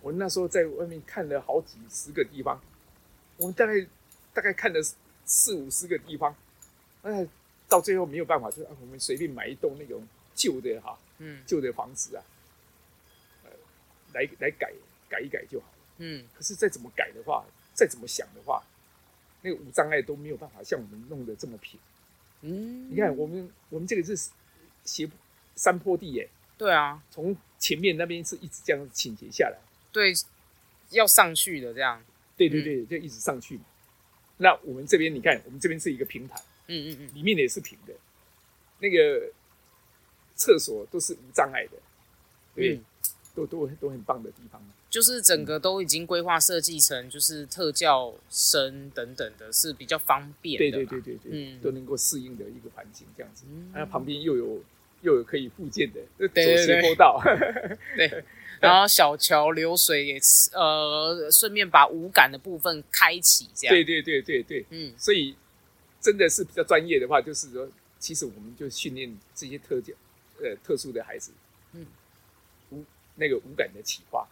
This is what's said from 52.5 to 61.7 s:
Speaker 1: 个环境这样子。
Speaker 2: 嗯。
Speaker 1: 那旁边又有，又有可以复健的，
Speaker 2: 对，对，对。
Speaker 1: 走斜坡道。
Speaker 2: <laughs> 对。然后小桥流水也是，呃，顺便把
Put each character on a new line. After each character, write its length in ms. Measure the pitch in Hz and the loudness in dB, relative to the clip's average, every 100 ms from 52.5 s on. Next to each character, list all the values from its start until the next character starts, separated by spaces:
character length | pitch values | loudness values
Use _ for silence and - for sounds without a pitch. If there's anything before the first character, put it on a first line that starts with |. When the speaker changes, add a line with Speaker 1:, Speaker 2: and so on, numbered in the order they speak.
| 120 | -16
Speaker 1:
个 100 | 117 - | -18 -20
环 100 | 107 | -20
境 140 | - - - | -20 -20 -20
这 60 | |
样 100 | 117 | -20
子。 120 | - 131 | -18 -20
Speaker 2:
嗯。 220 | 156 180 | -18 -14
Speaker 1:
那 120 | 185 151 | -10 -8
旁 200 | 131 131 | -6 -6
边 160 | 143 | -4
又 140 | 156 127 | 0 0
有， 260 | 113 107 - _ _ _ | -2 -8 -12 _ _ _
又 140 | 175 135 | 4 4
有 80 | |
可 140 | 113 143 | 4 -4
以 100 | 127 | -6
复 180 | - 156 | -10 -10
健 220 | 208 139 | -2 -2
的， 100 | - - _ | -4 -18 _
Speaker 2:
对， 100 | 190 | 0
对， 180 | - 165 | 4 6
对。 120 | 170 | 6
Speaker 1:
走 60 | 170 | 6
斜 160 | 170 | 6
坡 140 | 170 160 | 4 8
道。 260 | 165 117 320 208 - 233 | 8 8 4 4 2 -2
Speaker 2:
<laughs> 360 | 208 214 - - | -8 -12 -10 0
对。 280 | 160 160 - - - - | 0 0 -14 -20 -20 4
然 120 | 185 | 8
后 140 | 180 202 | 8 8
小 300 | - 151 147 | 6 6 4
桥 340 | - 151 151 | 4 4 4
流 240 | 160 165 170 | 2 0 2
水 300 | - 151 143 | 4 2 0
也 120 | 139 | 2
是， 320 | - - - 185 | 6 8 6 4
呃， 720 | 160 156 151 151 156 170 151 | 2 4 0 0 -2 -4 4
顺 240 | 151 220 | 4 4
便 160 | 208 | 0
把 160 | 190 | 8